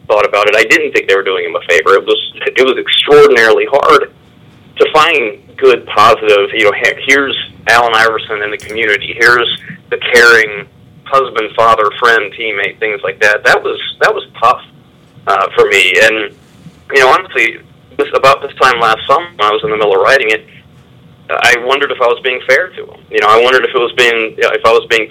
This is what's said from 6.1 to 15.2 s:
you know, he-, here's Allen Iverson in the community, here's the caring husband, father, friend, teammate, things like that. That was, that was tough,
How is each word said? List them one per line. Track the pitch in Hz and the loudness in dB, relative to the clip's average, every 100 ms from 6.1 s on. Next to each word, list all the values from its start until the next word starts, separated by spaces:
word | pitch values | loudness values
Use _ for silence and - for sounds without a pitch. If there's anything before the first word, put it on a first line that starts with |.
| 110 107 101 101 | 4 2 2 0
you | 110 104 | 0 0
know, | |
he-, | 98 101 - 135 | 0 -2 -2 -2
here's | 139 135 - - - - | -2 -2 -6 -10 -8 0
Allen | 117 120 110 | 2 2 2
Iverson | 113 110 - 107 | 2 0 -6 -6
in | 104 | -6
the | 104 | -8
community, | - 110 110 101 - - | -10 -6 -4 -4 -6 0
here's | 120 123 117 - - - _ | 2 2 0 -6 -12 -20 _
the | - | -8
caring | - 120 120 117 107 104 98 _ - - - | 0 4 6 4 2 -6 -14 _ -20 -20 -4
husband, | 135 123 110 107 - | -2 -2 -4 -4 0
father, | 113 110 104 - | 2 2 0 0
friend, | 120 113 104 | 0 0 -2
teammate, | 107 113 101 98 - | -8 -8 -6 -8 -6
things | 110 101 | -6 -6
like | 95 95 | -8 -2
that. | 104 104 | 0 0
That | 123 185 | 0 0
was, | - - - - | -2 -8 -10 -4
that | 170 | -4
was | - - - | -4 -10 -2
tough, | 117 120 - _ _ _ _ - | 0 0 -6 _ _ _ _ -10